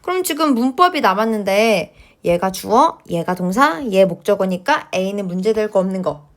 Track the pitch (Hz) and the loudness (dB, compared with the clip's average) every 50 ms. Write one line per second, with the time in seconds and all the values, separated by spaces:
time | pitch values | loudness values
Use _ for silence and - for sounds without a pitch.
0 | _ - 359 370 359 - 320 294 320 294 269 226 247 262 254 - 370 359 359 302 | _ -4 -4 -2 -2 -4 -2 -2 0 0 2 2 0 -2 2 4 2 2 2 2
1 | 226 202 185 196 220 226 220 214 202 196 190 202 220 226 214 185 156 - _ - | 0 2 2 2 0 0 -2 -2 0 0 2 2 4 4 2 0 -2 -6 _ -20
2 | - _ _ _ _ 175 170 170 190 190 185 - - 190 202 240 302 330 - - | -20 _ _ _ _ -2 0 0 0 -4 -4 -6 -4 2 4 4 4 4 0 -4
3 | _ - 180 170 165 - 185 185 180 180 185 226 277 302 330 320 285 233 190 190 | _ -6 -6 -6 -4 -4 -4 -4 -2 -2 2 2 2 2 0 -4 -6 -2 2 4
4 | 196 185 170 170 _ - 202 196 190 185 185 175 185 - 294 294 - - - 185 | 4 2 2 -4 _ -2 0 0 0 -2 -2 -4 -2 -2 -2 -2 -2 -6 -6 -4
5 | 185 190 202 202 202 185 175 185 185 220 220 220 214 214 - 196 185 190 190 190 | -4 -4 -4 -6 -6 -6 -6 -2 -2 -2 0 0 -2 0 0 0 0 0 -4 -4
6 | 180 156 143 - - _ _ | -4 -4 -6 -8 -14 _ _